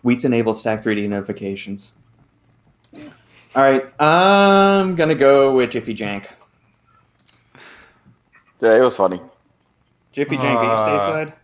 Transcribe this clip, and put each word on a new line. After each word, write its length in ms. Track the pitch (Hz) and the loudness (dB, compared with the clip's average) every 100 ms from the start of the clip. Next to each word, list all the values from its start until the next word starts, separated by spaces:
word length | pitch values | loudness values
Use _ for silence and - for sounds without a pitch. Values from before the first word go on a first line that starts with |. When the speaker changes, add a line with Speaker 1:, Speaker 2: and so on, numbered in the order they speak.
Speaker 1:
Wheat's 220 | 123 123 | 0 0
enabled 320 | 143 117 110 110 | 0 0 0 -2
Stack 260 | 117 110 | -4 -4
three 100 | 113 | -4
D 120 | 104 104 | -4 -4
notifications. 840 | 101 98 101 101 98 - 101 - _ _ _ _ _ _ _ _ _ _ - - - _ _ _ 127 | -6 -8 -10 -10 -12 -12 -16 -16 _ _ _ _ _ _ _ _ _ _ -18 -18 -20 _ _ _ 0
All 60 | |
right, 200 | 135 135 - _ | 2 0 -4 _
I'm 960 | 151 165 190 202 202 196 196 196 190 | 2 4 4 4 4 4 4 2 -2
gonna 220 | 175 160 147 | -2 0 2
go 360 | 139 139 135 131 | 4 4 4 2
with 140 | 120 | 0
Jiffy 200 | 120 113 | -4 -8
Jank. 320 | 107 104 101 - - _ _ _ _ _ _ _ _ - - _ - - - _ _ _ _ _ _ _ _ | -8 -8 -10 -12 -20 _ _ _ _ _ _ _ _ -20 -20 _ -20 -20 -20 _ _ _ _ _ _ _ _
Speaker 2:
Yeah, 160 | 113 113 | 2 4
it 40 | |
was 140 | 127 | 4
funny. 260 | 117 95 90 - _ _ _ _ _ _ _ _ | 2 -2 -2 -14 _ _ _ _ _ _ _ _
Speaker 1:
Jiffy 240 | - 143 139 | -8 -6 -4
Jank, 180 | 139 120 | -2 -2
are 80 | |
you 60 | 113 | 0
Speaker 3:
Uh, 160 | 113 107 107 98 156 156 | 0 -2 -2 -2 -4 -8
Speaker 1:
stateside? 60 | - | -14